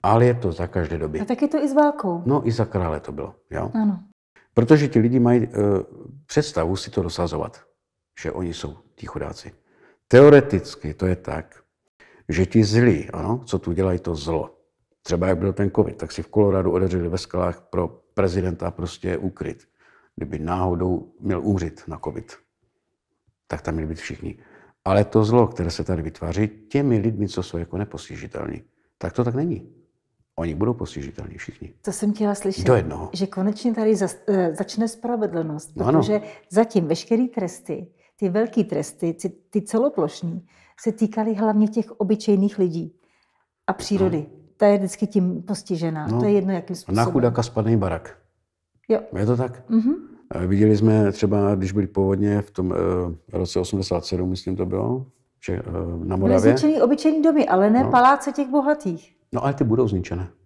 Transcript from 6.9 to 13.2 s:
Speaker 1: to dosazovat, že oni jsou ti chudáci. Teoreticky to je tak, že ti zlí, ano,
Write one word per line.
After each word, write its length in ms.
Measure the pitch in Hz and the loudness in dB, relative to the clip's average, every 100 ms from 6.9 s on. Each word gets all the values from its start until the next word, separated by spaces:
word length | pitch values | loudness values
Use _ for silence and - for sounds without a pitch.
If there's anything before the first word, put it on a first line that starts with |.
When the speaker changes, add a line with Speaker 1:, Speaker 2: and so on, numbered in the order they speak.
Speaker 1:
to 100 | - | -4
dosazovat, 580 | 87 82 87 80 80 - _ _ _ _ _ - | -4 -4 -4 -4 -8 -12 _ _ _ _ _ -12
že 100 | 80 | -10
oni 220 | - 87 | -6 -8
jsou 240 | 80 76 71 _ _ | -8 -12 -14 _ _
ti 100 | - | -14
chudáci. 460 | 73 73 - - - _ _ _ _ _ | -12 -12 -12 -20 -20 _ _ _ _ _
Teoreticky 840 | 120 143 143 139 95 - - 76 | 10 12 12 8 -2 -4 -10 -10
to 120 | 78 92 | -4 -2
je 100 | 90 | -2
tak, 480 | - 73 78 - _ _ _ _ _ _ - | -4 -10 -12 -20 _ _ _ _ _ _ -6
že 160 | 80 92 | -2 2
ti 180 | 113 | 4
zlí, 460 | 107 110 120 80 - | 4 6 4 4 -2
ano, 320 | 85 | -8